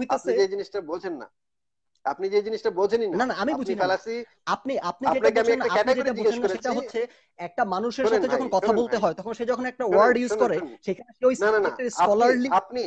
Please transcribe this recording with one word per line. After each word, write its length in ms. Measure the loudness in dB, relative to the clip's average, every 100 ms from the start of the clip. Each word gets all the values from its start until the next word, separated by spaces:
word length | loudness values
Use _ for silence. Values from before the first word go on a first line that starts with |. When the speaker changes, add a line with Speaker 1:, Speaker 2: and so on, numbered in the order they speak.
| -2
Speaker 1:
আপনি 220 | -4 -2
Speaker 2:
হইতেছে 20 |
Speaker 1:
যে 120 | 0 0
জিনিসটা 300 | -2 -8 -8
বোঝেন 340 | -8 -8 -8 -10
না, 100 | -12 _ _ _ _ _ _ _
আপনি 220 | -6 -4 -2
যে 120 | 0
জিনিসটা 280 | -2 -4 -4
বোঝেনই 380 | 0 0 0 0
না, 100 | -2
Speaker 2:
না, 60 | -2
না, 80 |
আমি 180 | -2 -2
Speaker 1:
আপনি 180 | -2 -4
Speaker 2:
বুঝি 40 |
না। 120 | -2 0
Speaker 1:
ফ্যালাসি, 300 | -2 -4 -10 -10 _ -6
Speaker 2:
আপনি, 280 | -6 -4 -6
আপনি 280 | -4 2 2
যেটা 180 | 6 4
Speaker 1:
আপনাকে 100 | 4
আমি 100 | 2
Speaker 2:
বুঝেন 80 | 2
না, 60 |
Speaker 1:
একটা 40 | 2
Speaker 2:
আপনি 220 | 2 2
Speaker 1:
ক্যাটাগরি 40 |
Speaker 2:
যেটা 180 | 2 0
Speaker 1:
জিজ্ঞেস 240 | 0 0 2
Speaker 2:
বুঝেন 20 |
না 80 | 0
সেটা 220 | -2 -2
Speaker 1:
করেছি। 20 |
Speaker 2:
হচ্ছে 280 | -4 -4 -6 -6 _ _ -14
একটা 240 | -8 -4
মানুষের 420 | -2 -2 -4 0 2
Speaker 1:
শোনেন 60 |
Speaker 2:
সাথে 140 | 2 2
Speaker 1:
ভাই, 180 | -2
Speaker 2:
যখন 40 | 0
কথা 220 | 0 2
Speaker 1:
শোনেন 100 | 0
Speaker 2:
বলতে 160 | 0 0
Speaker 1:
ভাই। 40 |
Speaker 2:
হয়, 120 | 0
তখন 180 | -2 -8
সে 100 | -6 -4
যখন 180 | -4 -4
একটা 180 | -4
Speaker 1:
শোনেন, 160 | 2 4
Speaker 2:
ওয়ার্ড 160 | 6 4
ইউজ 180 | 0
Speaker 1:
শোনেন, 80 | 0
Speaker 2:
করে, 140 | 0 0
Speaker 1:
শোনেন। 200 | -6 -10
Speaker 2:
সেখানে 280 | -8 -8 -10
সে 120 | -2 0
ওই 100 | 2
Speaker 1:
না, 100 | 2
না, 100 | 2
না, 120 | 0
Speaker 2:
সাবজেক্টের 160 | -2 -6 0
Speaker 1:
আপনি, 300 | 2 4 4
Speaker 2:
স্কলারলি 240 | 2 2
Speaker 1:
আপনি, 340 | 0 0 -6